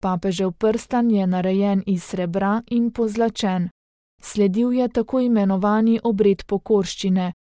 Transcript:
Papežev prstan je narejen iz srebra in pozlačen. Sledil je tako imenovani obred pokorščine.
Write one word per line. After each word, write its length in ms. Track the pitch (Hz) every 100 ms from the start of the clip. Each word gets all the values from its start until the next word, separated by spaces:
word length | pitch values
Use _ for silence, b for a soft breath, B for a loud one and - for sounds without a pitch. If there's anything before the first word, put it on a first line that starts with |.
Papežev 500 | 190 180 196 180 190
prstan 580 | 180 220 233 - 247 240
je 160 | 214 185
narejen 560 | 180 185 190 202 196 185
iz 180 | 185
srebra 580 | - 185 175 175 196 214 233
in 240 | 240 233
pozlačen. 800 | 233 226 214 233 226 208 185 175 _ _ _ _ _
Sledil 500 | - - 202 190 247
je 160 | 247 247
tako 320 | 240 226 262
imenovani 800 | 247 226 196 190 208 214 226 226
obred 400 | 233 196 208 196
pokorščine. 880 | - 202 - 208 180 - 196 185 180 -